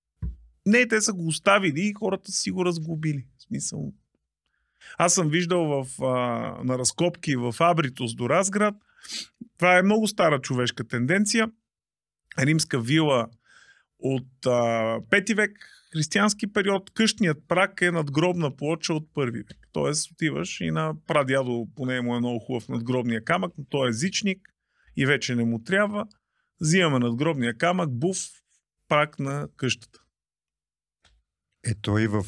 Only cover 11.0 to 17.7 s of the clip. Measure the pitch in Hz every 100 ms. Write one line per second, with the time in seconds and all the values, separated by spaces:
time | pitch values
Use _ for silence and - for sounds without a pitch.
11 | 127 190 208 226 220 - _ _ _ _
12 | _ _ _ - 135 160 - 135 113 156
13 | 151 127 113 - _ - _ _ _ _
14 | 131 131 135 _ 127 120 117 113 113 113
15 | - 202 196 202 123 - - - _ 160
16 | 151 202 208 208 202 214 196 196 196 -
17 | 220 - 180 147 - 175 196